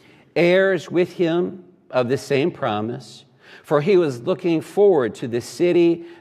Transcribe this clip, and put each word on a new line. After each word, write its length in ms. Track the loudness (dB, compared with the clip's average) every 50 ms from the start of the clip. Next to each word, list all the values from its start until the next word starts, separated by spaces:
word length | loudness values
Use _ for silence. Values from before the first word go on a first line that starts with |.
| _ _ _ _ _ _ _
heirs 540 | 0 2 4 4 4 4 2 0 -2 -4 -4
with 240 | -2 0 0 -2 -2
him 500 | -2 -2 0 0 0 -2 -4 -6 -12 -20 -20 _ _ _ _
of 200 | -2 -2 0 0
the 80 | -2 -4
same 340 | -2 -2 0 0 0 -2
promise. 720 | -4 -4 -6 -4 -4 -4 -4 -6 -8 -10 -14 -18 -20 -20 -20 _ _ _ _ -20 -20 -20 _
For 160 | 0 0 0
he 160 | 2 4 4
was 260 | 4 4 2 -2 -6
looking 380 | -4 -6 -6 -4 -2 -2 -2 -2
forward 560 | -4 -4 0 2 4 4 4 4 0 -2 -4
to 120 | -6 -10 -6
the 100 | -6 -6
city 640 | -6 -8 -4 -2 0 2 4 4 4 2 2 0 -6 -16 -20 -14